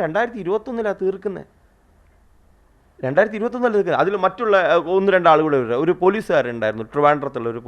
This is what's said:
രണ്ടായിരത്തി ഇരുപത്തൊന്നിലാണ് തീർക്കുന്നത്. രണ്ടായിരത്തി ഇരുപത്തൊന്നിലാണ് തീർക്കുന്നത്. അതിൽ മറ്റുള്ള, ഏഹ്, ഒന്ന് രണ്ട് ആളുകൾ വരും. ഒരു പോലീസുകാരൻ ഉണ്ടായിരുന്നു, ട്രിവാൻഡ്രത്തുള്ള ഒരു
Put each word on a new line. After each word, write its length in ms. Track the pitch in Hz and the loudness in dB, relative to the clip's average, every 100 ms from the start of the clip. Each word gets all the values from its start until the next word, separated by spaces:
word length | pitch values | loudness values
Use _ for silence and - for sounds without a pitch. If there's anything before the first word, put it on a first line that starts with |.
രണ്ടായിരത്തി 360 | 165 175 240 233 | -2 -2 -2 -4
ഇരുപത്തൊന്നിലാണ് 540 | 175 214 214 233 214 196 | -4 -4 -4 -6 -4 -4
തീർക്കുന്നത്. 440 | 190 190 202 175 - _ _ _ _ _ _ _ _ _ _ _ _ _ _ _ 131 | -4 -4 -6 -10 -14 _ _ _ _ _ _ _ _ _ _ _ _ _ _ _ -2
രണ്ടായിരത്തി 320 | 147 214 214 | 2 0 -2
ഇരുപത്തൊന്നിലാണ് 360 | 233 247 247 208 | -6 -2 -2 0
തീർക്കുന്നത്. 240 | 175 135 | 0 0
അതിൽ 120 | 165 202 185 | 0 0 -2
മറ്റുള്ള, 300 | 190 226 196 165 | -2 0 2 4
ഏഹ്, 180 | 170 160 190 | 2 2 0
ഒന്ന് 180 | 196 185 | 2 4
രണ്ട് 140 | 170 | 6
ആളുകൾ 200 | 156 156 139 | 4 4 0
വരും. 240 | 117 120 | 0 0
ഒരു 120 | 160 175 | 0 2
പോലീസുകാരൻ 500 | 180 208 - 160 123 117 | 2 2 2 0 0 -2
ഉണ്ടായിരുന്നു, 300 | 110 110 110 | -2 -2 -6
ട്രിവാൻഡ്രത്തുള്ള 560 | 143 147 147 139 127 117 | 2 2 2 -2 -6 -6
ഒരു 80 | 117 | -6